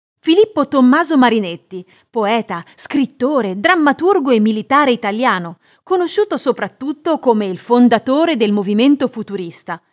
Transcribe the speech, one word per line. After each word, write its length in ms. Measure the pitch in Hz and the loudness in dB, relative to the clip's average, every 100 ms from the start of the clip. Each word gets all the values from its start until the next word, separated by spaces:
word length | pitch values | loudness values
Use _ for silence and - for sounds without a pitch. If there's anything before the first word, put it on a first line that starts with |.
| _ _ | _ _
Filippo 480 | 320 349 440 320 277 | 0 4 2 0 0
Tommaso 500 | 285 254 294 339 302 | 2 4 4 2 2
Marinetti, 680 | 240 226 185 170 - 185 175 _ _ | 2 2 -4 -10 -14 -16 -16 _ _
poeta, 540 | 233 208 226 214 170 - | -4 -2 -2 -4 -10 -12
scrittore, 880 | - - 277 269 - 247 294 208 185 | -10 -4 -2 -2 -2 -2 0 -2 -2
drammaturgo 680 | 320 359 294 269 339 392 269 | -2 0 0 0 0 0 2
e 100 | 226 | 2
militare 500 | 214 220 - 277 285 | 2 -2 0 0 2
italiano, 680 | 240 214 214 254 190 170 175 _ _ | 0 -4 -2 -2 -2 -6 -16 _ _
conosciuto 520 | - 370 349 - 415 294 | -4 -2 0 -2 -2 -2
soprattutto 840 | 269 - 196 - 269 302 349 311 | -2 -4 -6 -10 -10 -6 -4 -2
come 260 | 262 214 202 | 0 0 -2
il 120 | 175 | -6
fondatore 760 | - 240 240 220 254 277 339 269 | 0 4 4 4 0 0 0 0
del 140 | 214 | 0
movimento 560 | 208 196 208 262 285 254 | 0 -2 2 2 2 -2
futurista, 720 | 226 202 196 175 - - 170 _ | -6 -10 -10 -10 -12 -12 -14 _